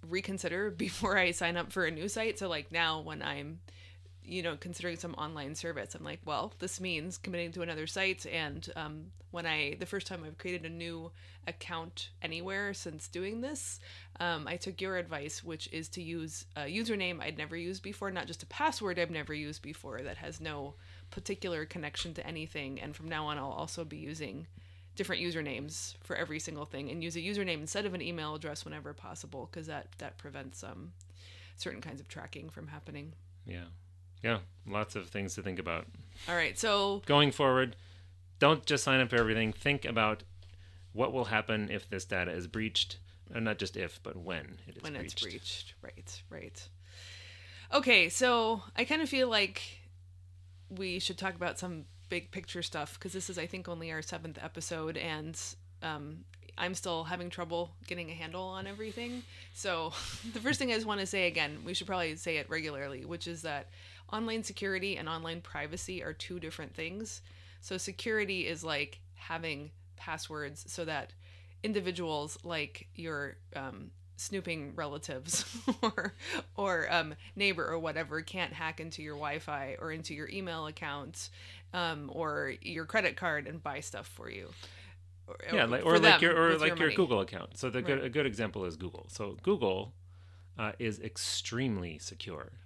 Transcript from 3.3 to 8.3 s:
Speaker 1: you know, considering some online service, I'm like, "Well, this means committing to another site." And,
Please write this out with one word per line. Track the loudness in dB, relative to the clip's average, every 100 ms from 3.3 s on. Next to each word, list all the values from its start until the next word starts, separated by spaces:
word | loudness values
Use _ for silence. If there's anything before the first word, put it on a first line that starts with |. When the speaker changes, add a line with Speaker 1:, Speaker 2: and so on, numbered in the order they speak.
| -2 -4 -8 -12 -16 -16 -16 -18 -18
Speaker 1:
you | -6 -2
know, | 0 -2
considering | -6 -4 -4 -4
some | -6 -4
online | -4 -4 -6 -4
service, | -4 -4 -6 -6
I'm |
like, | -8 -8 0
"Well, | 0 0 -2
this | -4 -2
means | -2 0 -2 -6
committing | -4 -2 -2
to | -2
another | -2 -2 -2
site." | 2 2 2
And, | -2